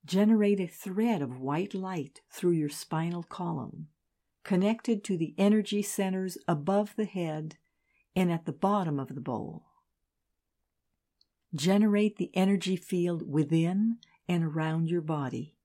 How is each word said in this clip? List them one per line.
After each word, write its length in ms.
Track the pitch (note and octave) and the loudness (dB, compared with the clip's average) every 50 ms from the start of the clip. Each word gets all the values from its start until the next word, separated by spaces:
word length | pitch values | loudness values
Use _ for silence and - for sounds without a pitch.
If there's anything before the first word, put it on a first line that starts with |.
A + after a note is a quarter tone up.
| - | -6
Generate 540 | D3 F3 F#3+ G#3 G#3+ A3+ G#3+ G#3 G3+ G#3 F#3+ | 0 2 4 6 6 6 6 6 4 4 2
a 80 | F#3 | 0
thread 540 | E3 - - - G3 F#3 G3+ A3+ A#3+ A3 E3+ | -4 -6 -12 -12 -6 -2 0 0 0 0 0
of 180 | C#3+ A#2+ B2+ B2+ | -2 -4 -6 -6
white 340 | C3 C3+ C#3+ D#3+ F#3+ G3+ - | -4 -2 -2 -2 -2 -2 -4
light 480 | F#3+ F#3+ F#3+ F#3+ E3 C3+ - _ - _ _ | -8 -6 -6 -6 -6 -6 -8 _ -20 _ _
through 220 | - - - F3 | -12 -2 0 2
your 180 | E3+ D#3+ D3 D3 | 2 2 0 -2
spinal 540 | D3 - - _ E3 D#3+ E3 E3+ F3 F3 E3+ | -6 -8 -8 _ -2 -2 -2 -2 -4 -6 -8
column, 640 | _ - - F3+ E3+ E3 D3 A#2 - - - D#3 - _ _ _ _ _ _ _ _ _ _ _ | _ -10 -8 -6 -4 -4 -6 -8 -10 -12 -14 -16 -18 _ _ _ _ _ _ _ _ _ _ _
connected 600 | - G3+ F3+ F#3+ G#3 A#3 A#3 - - A3+ G3+ - | 0 2 2 2 2 0 0 0 -2 -2 -2 0
to 140 | - F#3+ | -4 -2
the 160 | E3 E3 D3+ D3+ | -2 -2 -4 0
energy 440 | - F#3+ G#3 G#3+ G#3+ G3+ - G3+ G#3 | 2 4 4 4 4 2 0 -2 -2
centers 560 | G3+ - - - G3 F#3+ F#3 F#3+ F#3+ F#3 E3+ - _ | -2 -2 -2 -2 -2 -2 -2 -2 -4 -6 -8 -6 _
above 480 | - E3+ D3 C#3+ F3 G3 G3+ G#3 G3+ - | -2 -2 0 0 0 0 0 0 -2 -4
the 100 | - G#3+ | -6 -6
head 520 | F#3 - F#3 E3+ D#3+ D3+ D#3 D#3 D#3+ - _ _ _ _ _ _ _ _ _ _ _ _ | -4 -4 -4 -4 -4 -4 -6 -8 -10 -14 _ _ _ _ _ _ _ _ _ _ _ _
and 160 | F#3+ F#3 F3 | 0 2 2
at 140 | E3+ E3 E3 | 0 -2 -4
the 80 | - D3+ | -6 -4
bottom 460 | - - G3 G3+ G#3 F#3 E3 D3 C#3+ | -2 0 0 2 0 0 -2 -2 -4
of 140 | C3+ C3 B2+ | -6 -6 -10
the 80 | B2+ | -10
bowl. 440 | A#2+ - A#2+ G#2+ A2 A2+ - - _ _ _ _ _ _ _ _ _ _ _ _ _ _ _ _ _ _ _ _ _ _ _ _ _ _ _ _ _ _ _ _ _ _ _ _ _ _ - | -6 -4 -4 -4 -6 -8 -12 -16 _ _ _ _ _ _ _ _ _ _ _ _ _ _ _ _ _ _ _ _ _ _ _ _ _ _ _ _ _ _ _ _ _ _ _ _ _ _ -6
Generate 640 | C#3+ C3+ F3+ G3 G#3 A3 G#3+ G3+ G#3 G#3 G#3 G#3 | 0 2 4 4 6 4 4 4 4 2 2 0
the 140 | - F3 - - | -2 -8 -4 0
energy 400 | F#3+ F#3+ F#3+ G3+ F#3+ - F3+ F#3+ | 2 4 4 2 2 2 -2 -2
field 520 | F3 - - F#3+ F3 F3 F3 E3+ D#3+ - | -2 -2 -4 -2 0 0 0 0 -4 -4
within 680 | - C#3 D#3 D3+ C#3+ E3 E3 E3 E3+ F#3 G3+ G#3+ A3+ A#3 A#3 _ _ _ _ _ | -2 0 0 2 2 2 2 2 2 2 2 2 0 0 -2 _ _ _ _ _
and 160 | - F3+ E3+ E3 | -2 0 0 0
around 460 | D#3 D3 D#3+ D#3 D#3+ D#3+ E3 E3 D#3+ | 0 -2 -2 -2 0 0 0 0 0
your 120 | F3 F3 | 0 -2
body. 540 | D#3 D#3 D#3+ D3 C#3+ B2+ A#2 A#2+ C3+ D3+ _ _ | 0 -2 -2 -2 -2 -4 -4 -6 -8 -10 _ _